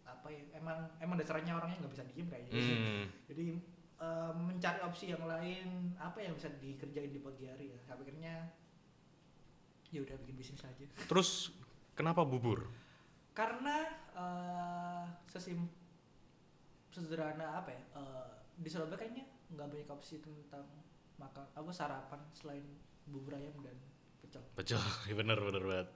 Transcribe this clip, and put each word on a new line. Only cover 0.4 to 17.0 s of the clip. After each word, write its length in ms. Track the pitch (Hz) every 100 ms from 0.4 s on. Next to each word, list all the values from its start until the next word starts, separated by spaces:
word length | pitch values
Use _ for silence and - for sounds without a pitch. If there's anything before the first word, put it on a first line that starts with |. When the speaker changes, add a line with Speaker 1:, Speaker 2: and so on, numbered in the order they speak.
| 143 156
Speaker 1:
emang, 320 | 165 160 160 -
emang 220 | 165 175
dasarnya 320 | 156 156 165
orangnya 300 | 170 165 175
nggak 100 | 143
bisa 140 | - 123
diem 180 | - 175
kayaknya. 260 | 123 123
Speaker 2:
Hmm. 520 | 123 123 120 110 104 101 - -
Speaker 1:
Jadi, 200 | 147 170 170 175 - - -
eh, 320 | 165 165 165
mencari 460 | 165 175 180 180 165
opsi 300 | 180 170 190
yang 100 | 160
lain, 460 | 165 165 175 185 185 180 180 175
apa 200 | 160 196
yang 140 | 196
bisa 140 | 156 151
dikerjain 580 | 135 135 139 139 151 143
di 80 | 139
pagi 240 | 135 135 131
hari 200 | 131 139
ya. 100 | 120
Saya 160 | 123 127
pikirnya, 340 | 135 147 165 165 165 - - - - - - - - - - - - - -
ya 120 | 151
udah 140 | 139 135
bikin 180 | 120 127
bisnis 260 | 123 135
aja. 240 | 131 127 - -
Speaker 2:
Terus 500 | - 170 175 - - - - - -
kenapa 280 | - 156 170
bubur? 420 | 151 127 117 104 - - - - - - -
Speaker 1:
Karena, 540 | - 226 240 277 294 320 311 -
eh, 920 | 180 180 180 180 180 175 175 175 175 175 170 -
sesim-, 420 | 180 175 175 170 - - - - - - - - - - - -
sederhana 720 | 180